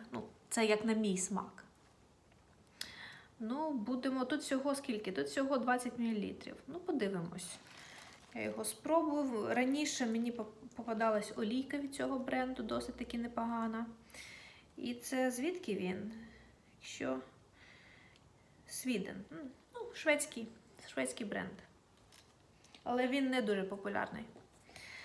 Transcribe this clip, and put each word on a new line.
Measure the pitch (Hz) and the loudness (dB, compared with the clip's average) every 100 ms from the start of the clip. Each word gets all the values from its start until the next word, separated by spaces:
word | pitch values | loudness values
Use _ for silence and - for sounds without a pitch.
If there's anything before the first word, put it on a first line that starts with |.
| - | -6
Ну, | 226 - - - | -8 -8 -12 -2
це | 233 220 | 4 6
як | 214 | 6
на | 226 | 6
мій | 220 208 185 | 4 6 4
смак. | - 196 - - - - - - - - - - - - - - - - - - - - | 2 -2 -4 -10 -20 -20 -20 -20 -20 -20 -20 -20 -20 -20 -18 -12 -10 -10 -14 -16 -18 -8
Ну, | 220 277 320 | -4 0 0
будемо, | 262 208 254 269 262 | 0 0 0 2 2
тут | 254 294 | 2 0
всього | - 269 277 | 2 2 2
скільки? | 277 - 214 196 | 0 0 -2 -2
Тут | 180 - | 0 0
всього | 285 269 269 | 2 2 2
двадцять | 240 247 254 247 | 4 2 2 0
мілілітрів. | 226 214 190 - - - - | 0 2 -2 -4 -10 -12 -10
Ну, | 339 | -8
подивимось. | - 285 196 185 175 190 - - - - - - - - - | 0 2 2 0 -4 -6 -10 -12 -16 -18 -16 -16 -18 -18 -12
Я | 233 | -4
його | 214 214 | -2 -2
спробую. | 220 - 277 330 311 294 269 220 - | -4 -2 4 6 6 2 2 2 2
Раніше | 233 254 285 302 - 233 | 4 4 4 2 2 2
мені | 226 240 | 2 2
поп-, | 233 214 - 254 - | -2 -6 -10 -14 -8
попадалась | 226 220 226 214 208 - | -2 4 6 4 2 0
олійка | 208 254 269 285 | 2 2 0 -2
від | 277 | -2
цього | - 262 269 | 0 0 0
бренду, | 262 254 254 254 | 0 0 0 -2
досить | 220 240 240 - | -2 -2 -2 -6
таки | 240 240 | -4 -2
непогана. | 233 233 233 233 226 226 233 - - - - - - - - - | -2 -2 0 0 0 -2 -4 -8 -16 -16 -14 -16 -18 -20 -18 -8
І | 240 | -4
це | 240 - 262 254 | -4 -2 2 2
звідки | 247 311 359 - | 2 0 0 -2
він? | 190 180 196 208 - - - - - - - | 0 0 -2 -4 -8 -14 -18 -20 -20 -20 -18
Якщо | - - 131 131 - - - - - - - - - - - - - - - | -12 -4 -2 -2 -4 -18 -20 -20 -20 -20 -20 -20 -20 -20 -20 -20 -20 -20 -12
Свіден. | - 254 214 - 190 208 | -6 0 0 0 -6 -10
М, | 320 269 - - | -10 -12 -14 -14
ну, | 494 - | -10 -8
шведський, | - 320 294 - 233 220 - - - - | -2 4 4 2 -6 -8 -12 -20 -20 -8
шведський | - 127 - 101 | -2 -2 -2 -4
бренд. | 98 87 - - - - - - - - - - - - - | -4 -4 -8 -18 -20 -20 -20 -20 -20 -20 -20 -20 -20 -20 -8
Але | - 247 254 | 0 2 4
він | 277 262 | 4 4
не | 254 | 4
дуже | 208 196 | 4 2
популярний. | 190 196 202 196 - 185 - - - - - - - - | 0 -2 -2 -2 -2 -4 -10 -16 -20 -20 -20 -16 -14 -14